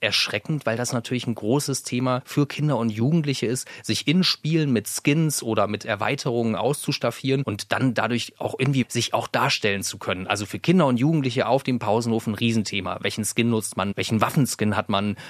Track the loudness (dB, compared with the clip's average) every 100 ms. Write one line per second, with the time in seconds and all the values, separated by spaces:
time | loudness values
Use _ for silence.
0 | -2 0 -2 -4 -4 -4 -2 -2 -2 -4
1 | -4 -4 -4 -4 0 0 0 -4 -4 -2
2 | 0 -2 0 0 0 0 0 2 0 0
3 | 2 2 2 -2 -2 -2 -6 -10 -4 -2
4 | 2 2 2 0 0 2 2 2 0 0
5 | 2 4 2 0 0 2 2 -2 -4 -2
6 | -2 -2 -2 0 0 0 0 -2 -4 -2
7 | -2 -2 -2 0 -2 -6 -4 0 2 2
8 | 0 -2 -4 -6 -6 0 2 2 0 -2
9 | 0 -2 -2 0 0 2 0 0 -4 -6
10 | -4 -4 -2 -4 -4 -2 2 4 4 4
11 | 2 2 0 0 2 2 2 -2 2 2
12 | 2 0 -2 -2 0 2 0 -4 -4 -4
13 | -4 -2 -2 0 2 0 -2 -4 -2 -2
14 | 0 0 2 2 2 2 0 0 0 0
15 | 0 -4